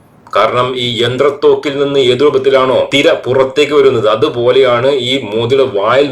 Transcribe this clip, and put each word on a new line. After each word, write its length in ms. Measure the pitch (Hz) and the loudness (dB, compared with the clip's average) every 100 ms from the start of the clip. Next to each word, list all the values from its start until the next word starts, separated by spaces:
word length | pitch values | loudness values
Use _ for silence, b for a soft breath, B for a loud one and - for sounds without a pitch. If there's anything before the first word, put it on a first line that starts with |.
| _ _ - 98 | _ _ -8 -2
കാരണം 400 | 110 120 123 131 | -2 0 -4 -4
ഈ 260 | 120 113 | -4 -2
യന്ത്രത്തോക്കിൽ 840 | 117 127 143 139 151 139 147 139 | -2 0 0 2 2 2 -2 -4
നിന്ന് 160 | 143 139 | -2 0
ഏത് 220 | 123 123 | 0 2
രൂപത്തിലാണോ 680 | 147 131 135 131 131 117 80 | 2 2 2 2 2 0 0
തിര 180 | 139 165 | 0 0
പുറത്തേക്ക് 600 | - 120 127 131 - 143 | 0 -2 0 0 0 0
വരുന്നത്, 360 | 147 135 120 107 | 4 2 2 0
അതുപോലെയാണ് 800 | 113 151 123 120 127 131 120 131 | 0 -2 -2 0 2 2 2 0
ഈ 400 | 143 120 135 113 | -2 -2 -6 -4
മോദിയുടെ 440 | 107 117 135 127 101 | -4 -2 0 0 0
വായിൽ 320 | 104 127 147 | 0 0 0